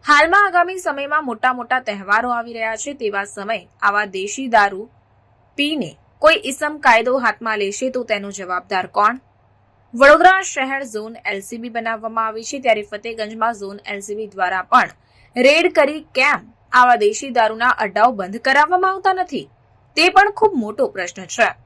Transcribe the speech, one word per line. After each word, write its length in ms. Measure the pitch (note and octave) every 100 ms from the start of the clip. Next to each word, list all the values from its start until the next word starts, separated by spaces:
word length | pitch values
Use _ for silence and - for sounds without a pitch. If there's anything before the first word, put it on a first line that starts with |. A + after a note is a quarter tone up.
| -
હાલમાં 380 | D4 D#4+ G4 G4+
આગામી 320 | F4 F4 F#4
સમયમાં 480 | F4+ C#4 C#4 D4+ C#4+
મોટા 280 | A3+ B3+
મોટા 260 | B3+ A#3+ B3+
તહેવારો 520 | - G3+ F#3+ G#3+ B3
આવી 220 | A#3+ A#3
રહ્યા 220 | A#3 A3 A3
છે, 180 | -
તેવા 300 | C#4+ A3 G3+
સમયે 440 | G3+ - G3+ A3 F3 _
આવા 240 | G#3 G3+ G#3
દેશી 420 | F#3+ G3 A#3 C4+
દારૂ 420 | A3+ G3+ G3 A#3 _ _ _ _ _ _ -
પીને 420 | C#4+ D4+ E3+ - _ _
કોઈ 220 | D4+ E4 B3+
ઇસમ 320 | C4 D4+ D4+
કાયદો 400 | C4+ A3+ A#3 C4
હાથમાં 400 | A#3+ - A3+ G#3+
લેશે 320 | G3 G3+ B3+
તો 140 | B3
તેનો 280 | A#3 G#3 G3+
જવાબદાર 560 | G3 F3+ F3+ - F#3+ F#3
કોણ? 320 | - G#3 B3+ _ _ _ _ _ _ _
વડોદરા 480 | A#3 C#4 D#4 F4+ F#4+
શહેર 420 | F#4 - C4 C4+
ઝોન 320 | C4 G#3+ A3 A#3 -
એલ 160 | G3
સી 160 | G3 A#3
બી 120 | A#3+
બનાવવામાં 580 | A#3 A3+ A3+ A3 A3+ A3
આવી 160 | A3
છે, 160 | A3+ C#4
ત્યારે 220 | B3+ G#3+
ફતેગંજમાં 720 | G#3 G#3 A3+ A3+ G#3+ A3 A3+
ઝોન 260 | A3 G3 G3+ -
એલ 140 | G3+
સી 160 | G3+ G#3
બી 120 | G#3+
દ્વારા 340 | G3 F3+ F#3
પણ 280 | F#3 B3 F3+ - _ _ _ -
રેડ 360 | B3+ D#4 F4
કરી 280 | E4 C#4+ D4+ - -
કેમ 360 | C4+ B3 - _ _
આવા 240 | B3+ B3 A#3
દેશી 340 | G#3 G#3+ C#4
દારૂના 400 | A#3+ A3 A3 A#3+
અડ્ડાઓ 420 | - G#3+ F#3 A#3
બંધ 260 | G#3 F#3 A3
કરાવવામાં 540 | C4+ C4+ D4+ F#4 F#4+
આવતા 220 | F#4+ F#4+
નથી, 360 | F#4+ F4+ B3 C#3 _ _ _ _ -
તે 140 | F4
પણ 220 | F4+ G#4
ખૂબ 200 | G4+ G#4+ E4
મોટો 320 | G#3 G#3+ B3+
પ્રશ્ન 380 | - F3 - F#3
છે. 300 | - G#3 -